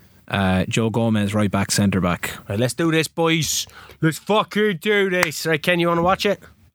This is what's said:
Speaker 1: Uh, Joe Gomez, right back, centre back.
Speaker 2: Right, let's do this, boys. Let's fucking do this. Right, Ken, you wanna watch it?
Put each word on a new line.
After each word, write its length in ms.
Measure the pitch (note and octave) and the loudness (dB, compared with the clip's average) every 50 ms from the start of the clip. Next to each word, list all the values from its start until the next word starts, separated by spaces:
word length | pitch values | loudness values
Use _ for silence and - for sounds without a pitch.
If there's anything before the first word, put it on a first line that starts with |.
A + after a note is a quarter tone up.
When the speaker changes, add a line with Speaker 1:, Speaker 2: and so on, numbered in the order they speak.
| - _ _ - _ - | -20 _ _ -20 _ -6
Speaker 1:
Uh, 380 | - G2 G2 F#2+ F#2 F#2 F2 | -2 0 0 2 2 0 0
Joe 260 | - - B2 A2+ A2+ | 0 0 0 0 0
Gomez, 420 | G#2 A#2 A2+ A#2 A2 G#2+ G#2 G2+ G2 | 0 0 0 2 2 2 0 0 0
right 160 | G#2+ G#2+ G2 | 0 0 0
back, 220 | - G2 G2 - | 0 -2 -2 0
centre 300 | - - G2+ G2 G2 F#2+ | 0 2 2 2 2 2
back. 360 | F2 F2+ E2+ - - - - - - - | 0 0 0 -2 -4 -10 -10 -12 -10 -8
Speaker 2:
Right, 120 | G2+ G#2 | -4 -2
let's 160 | B2 C3 - | -2 -2 -2
do 160 | - E3+ E3 | -2 -2 0
this, 160 | D#3+ D#3+ D#3 - | 0 0 -2 -2
boys. 580 | - - E3 E3 D#3+ E3 D3 - - - - - - - - - - - | -4 -2 0 0 0 0 0 -2 -4 -4 -6 -8 -12 -20 -20 -20 -8 -2
Let's 180 | - D#3+ D3 - | 0 0 0 -2
fucking 580 | - - G3+ G#3+ F#3 - - G3+ G#3+ G#3+ G3 D3+ | -2 0 0 0 0 0 0 0 0 0 0 -2
do 300 | - G#3+ G#3 G3+ G3 F#3+ | -2 0 2 2 2 2
this. 380 | F3+ F3+ F3+ E3 C#3 - - D#3+ | 2 0 0 -2 -2 -6 -2 -2
Right, 140 | D#3+ D3 - | -2 0 0
Ken, 160 | F#3 F3+ E3+ | 0 0 2
you 80 | E3+ E3+ | 2 2
wanna 160 | E3+ E3+ E3+ | 2 2 2
watch 200 | F3+ F#3+ - - | 2 0 0 0
it? 160 | G3+ F#3+ - - - - _ _ _ _ | -2 -2 -2 -6 -16 -20 _ _ _ _